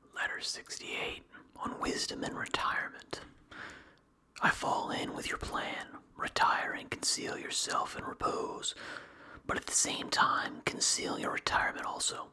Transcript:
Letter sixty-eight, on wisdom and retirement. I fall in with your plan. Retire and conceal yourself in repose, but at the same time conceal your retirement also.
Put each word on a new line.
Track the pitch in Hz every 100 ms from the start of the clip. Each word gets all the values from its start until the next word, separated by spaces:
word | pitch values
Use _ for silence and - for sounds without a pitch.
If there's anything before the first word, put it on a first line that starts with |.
| -
Letter | - - -
sixty-eight, | - - - - - - - - - - - -
on | - -
wisdom | - - - -
and | - -
retirement. | - - - - - - - - - - - - - - - - _ _ _ -
I | -
fall | - - - -
in | - -
with | - -
your | -
plan. | - - - - - - - -
Retire | - - - - -
and | - -
conceal | - - - - -
yourself | - - - - - -
in |
repose, | - - 1077 - - - - - - - - - - - -
but | -
at | -
the |
same | - - - -
time | - - - - -
conceal | - - - - - -
your | -
retirement | - - - - - -
also. | - - - -